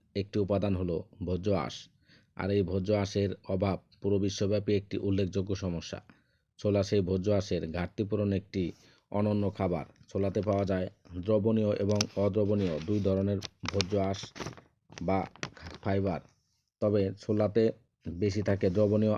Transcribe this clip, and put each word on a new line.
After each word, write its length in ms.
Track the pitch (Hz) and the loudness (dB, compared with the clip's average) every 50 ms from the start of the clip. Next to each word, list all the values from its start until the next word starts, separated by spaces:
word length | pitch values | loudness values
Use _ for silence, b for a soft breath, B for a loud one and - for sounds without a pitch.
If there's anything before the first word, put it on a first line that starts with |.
| _ _ - | _ _ -6
একটি 220 | 101 101 - - 107 | -6 -6 -2 -2 -2
উপাদান 380 | 98 87 101 95 101 101 95 | 0 2 0 0 0 0 0
হলো 280 | 90 92 87 82 80 - - - - 90 | -2 -2 -2 -4 -4 -6 -10 -12 -8 -6
ভোজ্য 260 | 87 92 87 92 104 | -4 -4 -2 0 0
আঁশ, 380 | 98 82 65 - - - - - _ _ b b b b b b b | 0 0 0 -4 -8 -12 -16 -20 _ _ b b b b b b b
আর 140 | - 92 98 | -6 -2 0
এই 120 | 101 101 | 2 2
ভোজ্য 300 | 95 87 92 98 90 107 | 2 2 0 -2 0 2
আঁশের 380 | 104 101 98 98 - 101 101 95 - - - - | 2 2 0 0 0 0 0 0 -2 -6 -6 -4
অভাব 300 | 95 92 101 98 87 - - _ _ - | -2 0 0 0 0 -2 -6 _ _ -6
পুরো 160 | - 101 101 95 | -2 0 2 2
বিশ্বব্যাপী 560 | 101 98 - - 104 95 107 101 104 107 104 | 2 0 0 0 0 0 0 0 0 2 0
একটি 240 | 98 101 - 107 98 | 0 0 -2 -6 -4
উল্লেখযোগ্য 560 | 98 101 98 98 98 87 90 98 92 104 95 | -2 0 0 2 0 0 0 -2 -2 -2 -2
সমস্যা। 460 | 90 92 90 85 85 - - - - - - b b b b b b b b _ - | -4 -2 -4 -4 -4 -6 -8 -12 -12 -12 -16 b b b b b b b b _ -4
ছোলা 240 | - 104 101 101 | 0 2 2 2
সেই 180 | 95 - 107 101 | 2 2 2 2
ভোজ্য 300 | 90 87 95 95 92 104 | 2 2 0 0 2 2
আঁশের 420 | 104 98 92 - 92 82 82 80 | 2 2 0 0 -2 -2 -2 -4
ঘাটতি 320 | 80 87 90 - - - 104 | -4 -4 -4 -4 -4 -4 -4
পূরণ 280 | 101 107 104 101 101 | -2 -2 0 0 0
একটি 400 | 98 95 - - - 98 87 80 - b b b b b b b | 0 -2 -2 -4 -4 -4 -2 -4 -6 b b b b b b b
অনন্য 400 | 98 104 107 104 104 104 101 95 | -2 0 0 2 2 2 0 0
খাবার। 340 | - - 98 92 87 76 - - - - - - | -2 -2 -2 0 0 -2 -4 -8 -14 -20 -12 -6
ছোলাতে 340 | - 98 98 98 90 107 | -4 -2 -2 0 0 0
পাওয়া 220 | 95 104 98 101 98 | 0 0 0 0 2
যায় 260 | 92 95 92 92 - - _ - - 87 | 0 0 -2 -2 -4 -8 _ -18 -14 -12
দ্রবণীয় 580 | 90 87 107 107 107 101 110 113 110 107 104 | -6 -2 0 2 2 4 2 2 2 2 2
এবং 260 | 104 - 101 101 104 101 - - - | 2 2 2 2 2 0 0 -2 -2
অদ্রবণীয় 640 | 95 101 104 95 107 104 101 104 104 95 87 78 76 80 | 0 0 2 2 2 2 2 2 2 0 0 -2 -4 -2
দুই 140 | 90 104 104 | -2 -2 0
ধরনের 380 | 95 95 95 98 98 101 101 95 - - _ _ - | 2 2 2 2 0 0 -2 -2 -4 -8 _ _ -8
ভোজ্য 340 | - - 101 92 90 104 98 | -4 -2 -2 -2 0 0 0
আঁশ 340 | 95 95 98 - - - - - - - - - - _ _ _ _ - - - | 0 0 -2 -6 -8 -12 -12 -12 -12 -12 -12 -16 -20 _ _ _ _ -18 -12 -6
বা 240 | 85 87 95 95 - - - - - - - - - - - - | -2 0 0 0 -2 -4 -10 -12 -12 -12 -12 -12 -16 -16 -12 -6
ফাইবার, 380 | - 104 98 98 98 95 82 71 - - _ _ _ _ _ _ _ _ _ - | -2 0 0 2 0 0 -2 -4 -6 -12 _ _ _ _ _ _ _ _ _ -2
তবে 320 | 110 104 104 101 95 98 | 0 2 4 4 2 0
ছোলাতে 600 | 98 - - - 107 104 104 101 104 113 110 113 - - _ _ _ _ - 80 | -2 -4 -2 0 2 2 2 2 4 4 4 2 2 -2 _ _ _ _ -10 -8
বেশি 340 | 85 87 104 104 98 104 | -4 -2 -2 0 0 0
থাকে 280 | 95 104 98 95 104 95 | 0 0 2 2 2 2
দ্রবণীয় 440 | 87 104 107 101 107 107 107 107 107 | 4 4 4 4 4 4 4 2 0